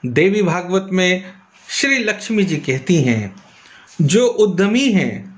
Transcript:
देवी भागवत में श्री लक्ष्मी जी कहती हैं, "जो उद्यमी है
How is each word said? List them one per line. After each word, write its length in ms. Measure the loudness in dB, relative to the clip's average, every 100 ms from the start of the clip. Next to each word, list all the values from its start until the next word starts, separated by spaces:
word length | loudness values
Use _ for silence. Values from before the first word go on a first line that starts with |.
देवी 380 | -2 2 2 2
भागवत 460 | 0 -2 -2 -4 -2
में 320 | 0 0 0 -4 -20 _ _ -12
श्री 280 | -4 -2 0
लक्ष्मी 440 | -2 -4 -4 -2
जी 120 | 0 -2
कहती 400 | -2 -4 0 2
हैं, 400 | 2 0 -4 -12 -20 -20 -20 -20 -20 -2
"जो 240 | 2 4 2
उद्यमी 600 | 2 0 2 0 2 2
है 180 | 2 0 -6 -14